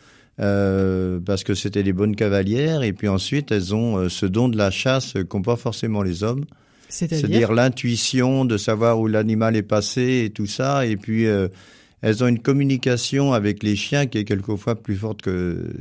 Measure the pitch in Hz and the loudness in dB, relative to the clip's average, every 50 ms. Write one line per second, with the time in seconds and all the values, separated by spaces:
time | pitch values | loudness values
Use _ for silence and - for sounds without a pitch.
0 | - - - - _ _ _ - 110 101 101 101 101 98 95 98 95 95 92 92 | -20 -20 -20 -20 _ _ _ -2 0 0 2 2 2 2 2 2 2 2 0 0
1 | 92 92 92 90 87 101 98 92 - - 101 90 - 104 98 104 98 98 92 90 | 0 -2 -2 -4 -2 -2 -4 -2 -2 -2 -2 -2 -2 -2 0 0 0 2 2 2
2 | 104 107 101 95 110 101 98 98 95 98 110 127 147 160 160 147 127 107 92 - | 0 0 2 0 0 2 2 2 2 2 0 0 0 0 0 0 0 -2 -2 -2
3 | - 104 95 95 - - 135 147 143 - 110 104 90 85 104 110 117 117 107 92 | 0 0 0 0 0 -2 -2 -2 -2 0 -2 -2 0 0 -2 0 0 0 0 0
4 | 90 90 - - 104 95 92 113 123 127 113 104 101 95 92 - - 131 131 135 | 0 -2 -2 -2 -2 0 2 2 2 2 2 2 0 0 0 0 0 0 0 0
5 | 127 - - 104 87 - - 101 90 113 120 117 - 120 110 - - 113 107 104 | -2 -4 -4 -4 -4 -4 -4 -2 0 0 -2 0 -2 -4 -4 -4 -4 -2 -2 -2
6 | 98 92 85 87 104 113 123 139 147 - - _ _ _ _ _ _ - - - | -2 -2 -2 -2 -2 -2 -2 -4 -6 -10 -14 _ _ _ _ _ _ -14 -8 -6
7 | 175 160 165 156 139 104 107 113 117 98 113 117 123 131 123 - - 120 120 110 | -4 -4 -2 -2 0 2 4 4 4 4 4 4 4 2 2 0 -2 -2 -2 0
8 | - - - 127 123 131 135 135 131 120 110 98 - - 110 104 117 117 117 113 | -2 0 0 2 2 2 2 2 2 2 0 0 0 0 0 2 2 2 4 2
9 | 110 110 107 107 107 110 110 107 113 113 113 107 101 - 107 107 104 - - 127 | 2 2 2 2 2 2 2 2 2 2 2 0 0 0 0 0 0 0 -2 0
10 | 123 127 131 127 113 107 104 - 107 98 - - 127 135 143 139 131 113 107 - | 0 2 2 0 0 -2 -4 -6 -6 -6 -4 -4 -2 0 0 0 0 0 -2 -4
11 | - 113 110 113 113 110 104 98 95 90 - - - - - - - _ _ _ | -4 -2 0 2 4 4 4 2 2 0 -4 -8 -18 -20 -20 -20 -20 _ _ _
12 | - 110 110 107 123 123 120 113 - 143 135 143 139 139 135 123 - 131 123 117 | 0 0 0 2 2 2 2 2 2 0 2 2 2 0 0 0 0 0 0 0
13 | - - 135 139 139 139 127 113 101 104 104 104 - 107 104 101 - - 143 143 | -2 -2 0 0 2 2 2 2 2 0 0 0 0 0 0 -2 -2 -2 -2 0
14 | 143 120 - 107 104 - 104 98 101 - 107 95 - 120 117 104 - - 101 98 | 0 0 -2 -4 -2 -2 -2 -2 -2 -4 -6 -4 -2 -4 -4 -4 -4 -6 -4 -4
15 | 107 110 107 - - 98 92 90 90 87 85 85 82 80 - - | -4 -6 -8 -6 -4 -4 -2 -2 -2 -2 -4 -4 -6 -8 -10 -10